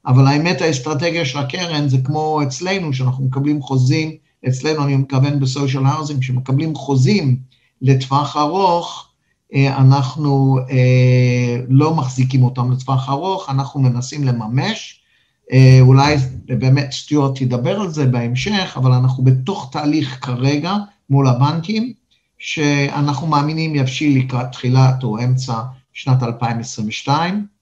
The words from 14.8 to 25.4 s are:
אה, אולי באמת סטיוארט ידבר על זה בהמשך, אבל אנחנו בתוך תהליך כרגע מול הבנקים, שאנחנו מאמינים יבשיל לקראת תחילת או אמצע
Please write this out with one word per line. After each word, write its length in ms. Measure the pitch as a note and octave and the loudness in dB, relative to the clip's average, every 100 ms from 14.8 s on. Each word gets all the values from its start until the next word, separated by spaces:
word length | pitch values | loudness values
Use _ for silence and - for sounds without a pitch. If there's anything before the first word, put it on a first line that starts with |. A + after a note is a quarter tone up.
| - - _ _ _ _ - | -12 -20 _ _ _ _ 0
אה, 260 | C3 C3 C3 | 6 8 10
אולי 360 | B2+ C3 C#3+ D3+ - - | 8 6 4 2 -2 -8
באמת 480 | - B2 C3 C#3+ C3+ | -6 -2 2 2 0
סטיוארט 480 | - - D3 C#3 C3 | -10 -2 0 0 -2
ידבר 400 | B2+ B2 A#2+ - | -4 -2 -2 -2
על 80 | E3+ | -4
זה 180 | D3+ C3+ | 0 0
בהמשך, 680 | B2 A#2 B2+ G3 G#3 F3+ - | 0 -2 -4 -2 -4 -4 -2
אבל 160 | C3 | 2
אנחנו 320 | B2+ C3 C3 | 4 2 2
בתוך 440 | C3 C3 - G3 - | 2 2 0 -6 -8
תהליך 460 | D3+ D3 D#3 C3 C3 | -4 0 0 -2 -8
כרגע 560 | C#3 A#2+ C3+ D3 E3 G#3 G#3 _ - | -8 -2 0 0 -2 -4 -6 _ 0
מול 180 | C#3 C3+ | 2 2
הבנקים, 640 | A#2+ C#3 E3 D#3+ A3 B3 - _ _ _ _ | 2 0 0 -4 -4 -4 -10 _ _ _ _
שאנחנו 880 | - - D3 C#3+ C#3+ C#3+ D3 C3+ E3 | -10 -2 0 0 -2 -2 -2 -2 -2
מאמינים 480 | D3 D3 D#3+ D#3+ | 0 0 -2 -2
יבשיל 440 | D3 B2+ - D3+ C3+ | -2 -2 -2 0 0
לקראת 340 | B2+ B2 B2 | 0 -4 -6
תחילת 500 | - B2 C3 C3 C3 | -6 0 4 4 2
או 220 | B2+ G#2+ | -4 -4
אמצע 360 | B2 B2+ | -2 -2